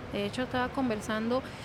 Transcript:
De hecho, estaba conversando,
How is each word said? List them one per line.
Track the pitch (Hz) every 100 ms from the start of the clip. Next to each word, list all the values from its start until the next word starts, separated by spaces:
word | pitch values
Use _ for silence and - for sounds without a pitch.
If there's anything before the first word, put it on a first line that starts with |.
| -
De | 202 202
hecho, | 247
estaba | 254 254 247
conversando, | 254 262 214 208 214 226 254 254 -